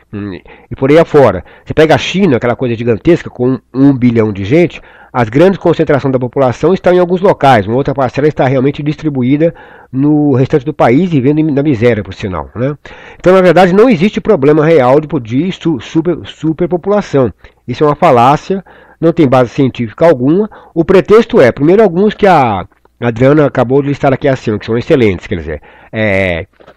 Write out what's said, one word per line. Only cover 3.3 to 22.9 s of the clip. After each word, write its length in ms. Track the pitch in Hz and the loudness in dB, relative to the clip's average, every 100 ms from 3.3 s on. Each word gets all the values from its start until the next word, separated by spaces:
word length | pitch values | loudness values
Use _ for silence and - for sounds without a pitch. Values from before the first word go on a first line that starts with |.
| - 123 127 - | -6 -4 -4 -6
um 200 | 127 139 | 0 0
bilhão 400 | 135 123 117 110 | 2 0 2 0
de 100 | 98 | -4
gente, 380 | 98 151 175 - - - - | -2 0 0 -4 -20 -20 -10
as 160 | 127 113 | -4 -2
grandes 280 | 120 180 180 | 2 2 2
concentrações 540 | 175 156 160 143 135 | -2 -2 0 -2 -2
da 80 | 127 | -4
população 540 | 127 143 131 113 156 | -4 -2 -2 0 -2
estão 200 | 185 - | 0 2
em 60 | 180 | 2
alguns 220 | 175 180 | 0 0
locais, 440 | 185 151 139 120 98 | 0 2 2 2 0
uma 100 | 120 | -4
outra 180 | 143 | -4
parcela 340 | 135 127 - 147 | -4 -4 -2 -2
está 180 | - 135 | -2 -2
realmente 380 | 135 135 143 | 0 -2 -4
distribuída 680 | 147 151 156 135 123 147 165 - - - _ | -6 -6 -6 -4 -2 0 -2 -4 -14 -20 _
no 420 | 127 147 151 147 | -4 0 0 0
restante 320 | 123 131 151 127 | 0 0 -2 -4
do 80 | |
país 380 | 147 139 131 185 | -2 2 2 0
e 40 | 156 | 0
vivendo 240 | 120 151 | 0 0
em, 120 | 156 | -2
na 120 | 139 | -2
miséria, 400 | 147 120 120 110 | -2 0 0 -2
por 100 | 90 | -6
sinal, 360 | 95 104 87 71 - | -10 -8 -8 -10 -8
né? 200 | 131 151 - - - - | -6 -8 -14 -20 -20 -4
Então, 140 | 170 | 2
na 80 | 190 | 4
verdade, 320 | 185 160 190 | 4 4 4
não 160 | 190 247 | 4 4
existe 320 | 185 202 214 | 2 0 -2
problema 440 | 196 196 135 156 151 | -2 0 2 2 4
real 340 | 165 123 139 | 2 4 2
de, 80 | 151 156 | 0 -6
de 320 | 113 123 180 | -4 -4 -4
su-, 280 | - 170 143 | -4 -4 -6
super, 400 | - 160 165 165 | -4 -4 -4 -6
superpopulação. 1080 | 110 - 151 156 175 175 190 208 - 143 123 - - _ - | -10 -8 -6 -4 -4 -4 -2 -4 -2 -2 -2 -4 -18 _ -12
Isso 160 | 123 | -2
é 40 | 151 | -2
uma 80 | 147 | 2
falácia, 680 | 175 123 123 147 - 196 - - _ _ | 2 4 4 2 -2 -8 -8 -20 _ _
não 120 | 160 | -2
tem 160 | 170 143 | 0 2
base 220 | 131 123 | 2 0
científica 560 | - 135 - 117 - 160 | 0 -2 -2 -8 0 0
alguma. 440 | 143 127 175 214 - - | 2 0 0 -2 -8 -8
O 120 | - 160 | -6 0
pretexto 560 | 185 - 214 226 226 | 0 4 2 4 2
é, 100 | 127 | 2
primeiro, 300 | 110 143 196 | 2 2 2
alguns 320 | 214 165 214 | 2 2 -2
que 140 | - 202 | 0 2
a 400 | 165 123 98 98 _ _ | 2 2 -2 -8 _ _